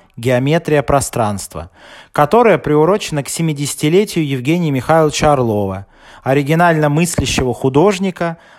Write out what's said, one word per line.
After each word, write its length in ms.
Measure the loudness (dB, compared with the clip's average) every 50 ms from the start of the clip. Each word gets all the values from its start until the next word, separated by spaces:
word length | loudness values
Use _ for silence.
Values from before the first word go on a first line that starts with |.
| _ _ _
"Геометрия 680 | -6 -2 0 0 0 2 0 0 0 0 0 0 0 2
пространства", 880 | 2 0 0 0 -2 -4 -4 -4 -4 -4 -6 -10 -12 -14 -16 -16 -16 _ _ -20 -20 -20 -20 -20 _
которая 480 | -2 -2 0 2 4 4 4 4 4 2
приурочена 640 | 0 0 2 2 2 2 2 0 -2 -4 -6 -6 -6
к 60 | -6
семидесятилетию 1000 | -4 -4 -2 -2 -2 -4 -6 -6 -6 -4 -2 2 2 2 2 0 -2 -4 -2
Евгения 460 | -2 -4 -4 -2 -2 0 0 0 0 -2
Михайловича 600 | -2 0 2 2 2 2 2 0 0 2 2 2
Орлова, 540 | 2 2 0 0 0 -2 -4 -6 -8 -12 -16 _ _ -20 -20 -20 -8 -4
оригинально 640 | 0 0 0 0 0 2 2 4 4 4 2 2 2
мыслящего 680 | 2 0 0 0 0 -2 -2 -2 -2 -2 -2 -2 -2
художника, 840 | -2 -2 0 2 4 4 4 2 0 -2 -4 -4 -4 -6 -6 -6 -8 -14 -20 -20